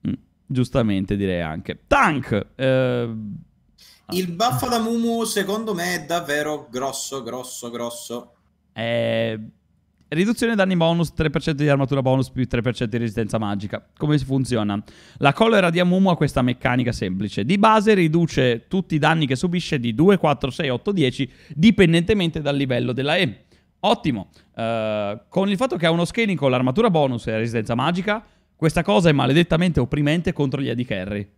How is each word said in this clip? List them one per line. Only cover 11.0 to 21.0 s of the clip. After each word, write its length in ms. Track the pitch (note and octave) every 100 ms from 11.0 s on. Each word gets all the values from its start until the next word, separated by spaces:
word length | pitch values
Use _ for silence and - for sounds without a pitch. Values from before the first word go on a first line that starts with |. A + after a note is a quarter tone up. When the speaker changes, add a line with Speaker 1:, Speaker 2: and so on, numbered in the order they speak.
| D#3+
Speaker 1:
tre 160 | - D#3+
per 140 | D#3
cento 200 | - C#3+
di 60 | D3
armatura 320 | C#3 C3+ C#3
bonus 300 | C3 C3 C3+
più 160 | - B2
tre 160 | B2
per 120 | A2+
cento 180 | A#2 A#2
di 100 | A#2
resistenza 340 | A#2 G2+ A2 A2+
magica. 500 | G#2 G2+ G2 - _
Come 220 | _ D3+ D3
si 80 |
funziona? 580 | C3 C3+ B2+ A#2+ G#2 G2+ - - - -
La 180 | C#3
collera 340 | C#3 A3+ A3 F3+
di 120 | E3
Amumu 280 | F3 F3+ F#3+
ha 80 | E3+
questa 240 | C#3+ -
meccanica 520 | B2 B2 C3 B2 A#2+
semplice. 520 | A2 G2+ F#2+ G2+ -
Di 140 | G#2+ G3
base 340 | A3 A3 G#3
riduce 720 | G#3 E3 E3 E3 - B2+ A#2 _
tutti 260 | F#3+ F3+
i 40 | D#3
danni 280 | D3+ D#3+ D3
che 100 | B2+
subisce 420 | F3+ F3 - D3+
di 160 | A#2+
due, 220 | A2+ E3+ G3+
quattro, 340 | D#3+ D#3+ C#3
sei, 200 | - D3+
otto, 220 | B2 -
dieci, 380 | G3